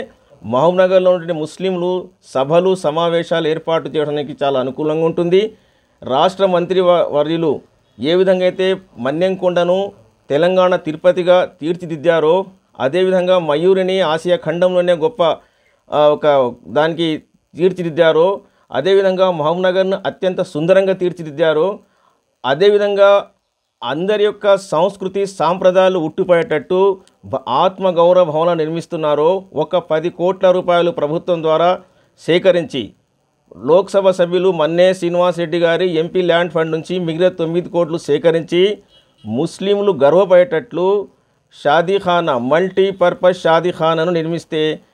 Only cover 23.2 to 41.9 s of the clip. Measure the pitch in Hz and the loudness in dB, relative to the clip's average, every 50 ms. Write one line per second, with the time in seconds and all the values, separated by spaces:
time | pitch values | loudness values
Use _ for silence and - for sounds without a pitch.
23.2 | - - _ _ _ _ _ _ _ _ _ - - 120 131 151 180 196 214 208 | 0 -4 _ _ _ _ _ _ _ _ _ -14 -8 -6 -6 -4 -2 -2 0 0
24.2 | 208 208 202 208 - 208 196 190 190 - - 151 170 202 196 - 196 185 190 202 | 0 -2 -2 -2 0 2 2 2 0 -2 -2 0 0 0 -2 -4 -10 -8 -4 -4
25.2 | 196 190 190 - 151 156 175 190 190 185 180 190 185 190 190 185 156 156 - - | -4 -4 -4 -2 -2 0 0 2 2 2 4 4 2 2 2 0 -4 -4 -4 -4
26.2 | 185 185 180 170 160 131 156 151 127 - 180 185 190 196 190 190 - _ _ _ | 0 2 2 2 2 0 -2 -4 -2 -2 0 2 2 2 0 -2 -8 _ _ _
27.2 | - 98 110 131 - - 120 139 165 190 190 180 190 190 175 160 170 175 180 180 | -16 -8 -8 -8 -6 -2 0 2 2 0 0 -2 -4 -2 2 2 4 4 6 4
28.2 | 180 160 147 156 160 175 175 165 156 156 165 170 160 - - 165 156 151 147 143 | 4 2 0 0 0 0 0 0 -2 -4 -4 -6 -8 -8 -8 -4 -2 0 0 2
29.2 | 151 160 185 196 190 190 - - 156 151 - 175 165 - 160 160 156 175 170 - | 2 2 0 0 -4 -8 -6 -6 -6 -2 -2 -4 -2 -2 -4 -2 -2 -4 -6 -2
30.2 | 170 180 190 190 190 185 180 185 165 165 175 170 170 170 170 - 147 147 151 170 | -2 -2 -2 2 2 2 2 2 2 0 2 2 2 0 -2 -2 -4 -4 -4 -4
31.2 | - - 175 165 156 160 156 160 165 175 185 180 - _ _ _ _ _ _ _ | -2 -2 -4 -2 0 0 0 2 2 2 0 0 -4 _ _ _ _ _ _ _
32.2 | - - 160 175 - 190 175 175 165 123 - 139 107 - - _ _ _ _ _ | -4 0 0 2 4 2 2 2 0 -4 -6 -8 -8 -8 -12 _ _ _ _ _
33.2 | _ _ _ _ _ _ - - 104 127 160 180 196 190 - 196 196 196 185 185 | _ _ _ _ _ _ -20 -8 -2 2 2 2 2 2 -2 0 2 2 2 0
34.2 | 175 170 175 185 180 190 180 165 151 151 165 170 180 185 185 185 - 175 170 175 | 0 0 0 0 0 0 0 0 -2 -2 2 2 2 2 2 0 -4 -4 -2 0
35.2 | 175 180 170 165 170 165 160 175 170 165 165 165 185 185 170 160 160 170 - 185 | 0 0 0 -2 -4 -4 -2 0 0 0 0 0 0 -2 -2 -2 -4 -2 -2 -2
36.2 | 180 170 165 170 175 175 165 165 160 160 156 165 156 - 180 185 180 165 160 160 | 0 2 2 2 0 0 -2 -4 -2 -2 -4 -6 -6 -6 -6 -4 -4 -4 -2 0
37.2 | 180 185 180 180 165 160 165 175 170 156 - 170 170 151 160 170 - - 143 156 | 0 0 0 0 -6 -4 -2 -4 -4 -4 -2 -2 -2 -2 -4 -8 -4 -2 -2 2
38.2 | 151 170 160 165 160 170 165 175 185 208 208 202 - _ _ _ _ _ _ _ | 2 2 0 0 -2 -2 0 2 2 2 0 -4 -12 _ _ _ _ _ _ _
39.2 | - 107 110 123 160 170 - - 190 196 202 202 202 208 190 135 131 139 151 180 | -12 -8 -4 -4 -4 -4 -6 -6 -4 -2 -2 0 0 -2 0 2 2 2 4 4
40.2 | 202 175 185 180 180 180 175 160 131 - - 160 180 190 202 208 196 - _ _ | 2 4 4 4 4 4 0 -6 -6 -6 -6 -4 -2 0 0 -2 -4 -8 _ _
41.2 | _ _ _ _ _ _ _ - - 147 151 160 170 165 | _ _ _ _ _ _ _ -6 -2 0 2 2 2 2